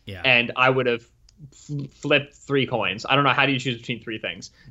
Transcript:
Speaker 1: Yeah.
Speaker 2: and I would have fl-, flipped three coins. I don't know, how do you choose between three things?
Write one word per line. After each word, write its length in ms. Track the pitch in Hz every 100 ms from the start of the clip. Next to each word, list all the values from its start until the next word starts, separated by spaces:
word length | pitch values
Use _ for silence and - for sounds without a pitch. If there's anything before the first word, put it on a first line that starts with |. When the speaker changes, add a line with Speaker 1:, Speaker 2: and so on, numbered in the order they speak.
| -
Speaker 1:
Yeah. 160 | 95 131
Speaker 2:
and 260 | 123 120 -
I 120 | 127
would 160 | 131 123
have 180 | 117 - _ _ _ 147 -
fl-, 300 | - 147 139
flipped 440 | - 147 147 143
three 340 | - - 139 127
coins. 380 | 120 95 98 -
I 60 | 135
don't 80 |
know, 60 | 139
how 140 | 123 139
do 80 |
you 60 | 135
choose 180 | 131 117
between 240 | 117 117
three 140 | - 110
things? 320 | 98 87 - - -